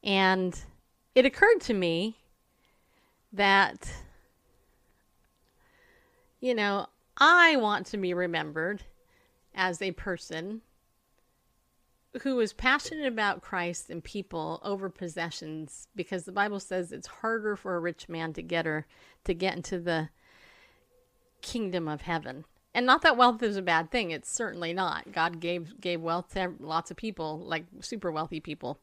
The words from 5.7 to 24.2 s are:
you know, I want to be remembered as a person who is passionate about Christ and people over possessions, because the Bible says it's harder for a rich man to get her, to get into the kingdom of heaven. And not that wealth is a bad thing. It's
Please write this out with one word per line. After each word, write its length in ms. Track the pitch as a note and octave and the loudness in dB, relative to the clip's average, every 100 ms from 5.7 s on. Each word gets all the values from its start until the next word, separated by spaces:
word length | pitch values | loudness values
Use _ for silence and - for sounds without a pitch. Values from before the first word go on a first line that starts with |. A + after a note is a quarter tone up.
| _ _ _ _ _ _ _ | _ _ _ _ _ _ _
you 160 | B3+ A#3 | 0 2
know, 320 | G#3 G3+ - _ _ - | 2 0 -2 _ _ 4
I 420 | C#4+ F4 E4+ D4 | 8 10 10 8
want 280 | G#3+ G#3 - | 4 0 -4
to 100 | G#3 | -4
be 180 | F#3 F3+ | -2 0
remembered 680 | F3+ E3+ D3+ D3+ E3 G3+ - - _ _ _ _ _ | 0 -2 -4 -4 -4 -4 -10 -20 _ _ _ _ _
as 300 | - F#3 E3+ | -2 -2 0
a 80 | F#3+ | -6
person 680 | F3 - F3 - D#3+ F3 A3 _ _ _ _ _ _ _ _ _ _ _ _ _ _ _ C4 | -6 -6 -8 -6 -10 -8 -10 _ _ _ _ _ _ _ _ _ _ _ _ _ _ _ -6
who 180 | C#4 C4 | -2 0
is 100 | G#3+ | 0
passionate 560 | - B3+ C#4 - D#4+ C#4+ | 2 2 2 0 -4 -4
about 340 | A3+ G#3 F#3 | 0 0 -2
Christ 480 | - F#3+ F3 F3 - | -4 -4 -4 -6 -10
and 140 | E3+ | -12
people 560 | - G#3 F#3+ E3+ D#3+ E3 - | -10 -10 -8 -6 -6 -6 -6
over 240 | G3 F#3+ | -6 -6
possessions, 1000 | - F3 E3 E3 - D#3 D#3 D#3 - - - | -8 -10 -6 -8 -8 -10 -10 -12 -16 -20 -10
because 300 | E3+ F#3+ E3+ | -6 -6 -6
the 60 | |
Bible 260 | F#3+ G3+ G3+ | -2 -2 -2
says 320 | - F#3 F3 | -4 -4 -4
it's 160 | - - | -8 -16
harder 480 | - A3 A3+ G#3+ G3+ | -8 -4 -2 -4 -6
for 220 | G3 F3+ | -4 -4
a 20 | |
rich 300 | E3+ E3 - | -4 -6 -10
man 240 | E3 D#3+ | -8 -6
to 80 | D#3 | -8
get 240 | E3 E3+ D#3+ | -4 -2 -2
her, 200 | D#3 D3+ _ - _ | -4 -6 _ -20 _
to 100 | - | -4
get 220 | E3+ F#3 E3+ | -2 -2 -4
into 240 | E3 F#3 | -6 -6
the 300 | E3+ E3 D#3 _ _ - - - _ _ _ _ _ _ _ _ | -2 -2 -2 _ _ -20 -20 -20 _ _ _ _ _ _ _ _
kingdom 460 | - A#3+ G#3 F3+ D#3+ | -10 -6 -2 -2 -4
of 140 | D3+ | -6
heaven. 420 | - E3 D3+ C3 - _ _ | -4 -4 -4 -14 -18 _ _
And 120 | - B3 | -2 6
not 160 | C4+ | 6
that 120 | E4 A#3+ | 6 8
wealth 260 | B3 A3 | 6 6
is 140 | A#3 G3+ | -2 -2
a 60 | |
bad 300 | F3+ D#3+ E3 | 2 2 2
thing. 200 | B3 F#3+ | -2 -2
It's 180 | D#3+ | -6